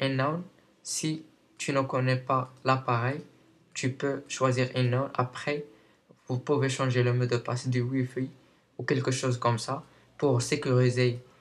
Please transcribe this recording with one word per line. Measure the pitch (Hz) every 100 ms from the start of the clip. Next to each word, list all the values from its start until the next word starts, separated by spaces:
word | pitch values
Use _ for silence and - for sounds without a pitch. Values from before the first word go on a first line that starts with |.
unknown, | 135 131 135 165 180 - _ _
si | - - 156 156 - _ _ -
tu | -
ne | 139
connais | 131 135 127 127
pas | - 135 127 - 131
l'appareil, | 131 127 120 123 151 - - _ _ _ -
tu | 131
peux | 127 139 135 -
choisir | - 131 123 127
unknown. | 127 123 123 139
Après, | - 127 - - 147 147 - _ _ _ _ -
vous | 123
pouvez | - 139 135
changer | 131 131 123
le | 120
mot | 123 123
de | 120
passe | - 123 127
du | 123
Wi-Fi | 120 131 127 143 131 - - _ _ -
ou |
quelque | 127 131 131
chose | 127 131 120
comme | 120 113
ça | - 139 - - _ -
pour | 143 123
sécuriser | - 147 139 127 127 123 123 120 - _